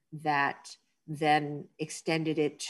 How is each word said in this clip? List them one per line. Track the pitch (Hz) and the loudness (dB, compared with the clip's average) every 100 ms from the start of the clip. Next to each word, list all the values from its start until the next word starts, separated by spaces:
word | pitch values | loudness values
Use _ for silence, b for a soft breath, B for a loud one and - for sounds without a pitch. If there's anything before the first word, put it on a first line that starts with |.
| _ 156 | _ -6
that | 151 143 139 - - - _ _ - | 0 2 2 -2 -12 -20 _ _ -10
then | 147 156 151 147 147 - - | 0 4 4 2 -8 -10 -10
extended | 156 - - 160 156 151 | -10 -6 -2 0 0 2
it | 147 - | 0 0